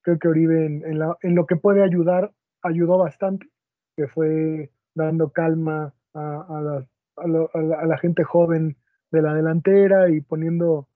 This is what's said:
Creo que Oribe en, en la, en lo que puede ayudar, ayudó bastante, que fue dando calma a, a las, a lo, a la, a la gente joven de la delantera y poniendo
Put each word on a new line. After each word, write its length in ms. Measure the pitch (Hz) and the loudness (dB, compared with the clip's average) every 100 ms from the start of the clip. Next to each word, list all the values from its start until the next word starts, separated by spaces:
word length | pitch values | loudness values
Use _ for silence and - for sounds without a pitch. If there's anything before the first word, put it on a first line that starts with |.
Creo 180 | - 170 | 0 0
que 100 | 170 | 2
Oribe 360 | 160 165 165 | 2 2 2
en, 200 | 156 147 160 | 0 -4 -6
en 120 | 156 | -4
la, 180 | 156 170 | -4 -4
en 140 | 185 | 0
lo 120 | 175 170 | 0 2
que 100 | 180 | 0
puede 260 | 202 202 | 2 4
ayudar, 500 | 196 175 165 180 202 _ _ _ | 4 2 2 0 -2 _ _ _
ayudó 340 | 175 165 170 185 | -4 -2 2 2
bastante, 520 | 175 - 190 190 - _ _ _ _ - | 0 -2 -6 -6 -10 _ _ _ _ -8
que 120 | 143 | -8
fue 640 | - 156 156 160 156 143 _ _ | -2 -2 0 -2 -4 -10 _ _
dando 360 | - 156 165 156 | -6 -4 0 -2
calma 640 | - 165 165 160 156 151 _ _ | 0 -2 -2 -2 -6 -8 _ _
a, 320 | 156 151 147 175 | -12 -10 -10 -12
a 120 | 156 | -10
las, 240 | 151 143 131 _ _ - | -6 -8 -10 _ _ -10
a 100 | 170 | -2
lo, 240 | 160 160 | -2 -2
a 60 | 165 | -4
la, 160 | 156 160 | -2 -2
a 60 | 165 | -2
la 120 | 151 | -2
gente 260 | 175 170 | -2 0
joven 520 | 156 170 170 165 160 139 _ _ _ | 0 2 2 0 -2 -6 _ _ _
de 120 | 160 | 0
la 120 | 156 | 0
delantera 760 | 151 160 165 190 196 196 190 180 | 0 0 0 4 4 6 6 4
y 120 | 156 | 2
poniendo 680 | 147 156 160 170 170 156 139 | -2 -6 -2 -2 0 0 -4